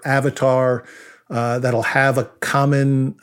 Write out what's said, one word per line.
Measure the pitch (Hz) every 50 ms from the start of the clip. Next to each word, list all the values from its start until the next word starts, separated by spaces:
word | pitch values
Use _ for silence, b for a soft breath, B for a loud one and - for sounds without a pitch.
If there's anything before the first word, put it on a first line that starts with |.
| -
avatar, | 143 135 139 135 143 131 - 139 135 127 131 131 127 123 120 B B B B B B B B B B
uh, | 110 117 117 120 120 127
that'll | 127 127 120 117
have | 117 - - 139 135 135 123
a | 131 - - - -
common, | - - - 175 175 143 147 139 139 139 139 131 131 131 - -